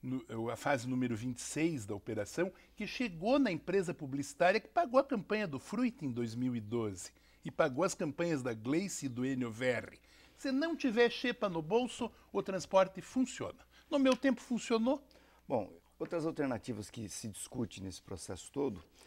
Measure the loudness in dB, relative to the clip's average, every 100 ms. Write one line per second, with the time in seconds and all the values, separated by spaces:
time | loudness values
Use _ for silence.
0 | -4 -6 -6 -6 -4 -4 0 0 0 0
1 | 0 0 -4 -6 -6 0 0 0 -4 -8
2 | -4 -4 -4 -2 -2 -4 -20 -10 -10 -4
3 | -6 -2 2 4 4 0 0 0 0 -4
4 | -6 -4 -6 4 4 4 2 0 4 4
5 | 4 -2 0 -2 0 -4 -4 0 0 0
6 | -6 -2 -2 0 -2 -2 -2 -2 -2 -4
7 | -12 _ _ -14 -12 2 2 4 0 0
8 | -4 -2 0 0 -2 -4 -2 -2 -2 -6
9 | -6 -2 -2 0 -2 0 0 0 -4 -16
10 | _ -20 -20 -8 -2 0 0 0 0 6
11 | 4 4 -2 0 0 -2 2 2 2 -4
12 | -6 -8 -6 -4 -2 -4 4 6 6 2
13 | -4 0 0 0 -8 -8 -18 -20 _ 4
14 | 6 6 4 2 0 -4 2 2 4 0
15 | -2 -20 -20 -20 -2 0 0 -10 _ _
16 | -4 -2 -2 0 -2 -2 -4 -6 -6 -8
17 | -10 -8 -10 -10 -10 -6 -6 -6 -10 -10
18 | -12 -12 -10 -12 -8 -2 -2 -4 -14 _